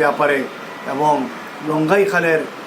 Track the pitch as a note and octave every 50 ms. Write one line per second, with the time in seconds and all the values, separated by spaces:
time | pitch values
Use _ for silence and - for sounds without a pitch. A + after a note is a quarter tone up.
0 | D3+ C#3+ - D3+ D3+ C#3+ C#3+ C3+ B2 G#2+ - - - - - - - - C#3 C#3
1 | D3+ D3 D3 C#3 B2+ A#2 - - - - - - D3 D#3 D#3 D#3 D#3+ D#3 F#3+ G3+
2 | G3 - F3+ F3 E3+ E3 D#3+ D#3 - - - - -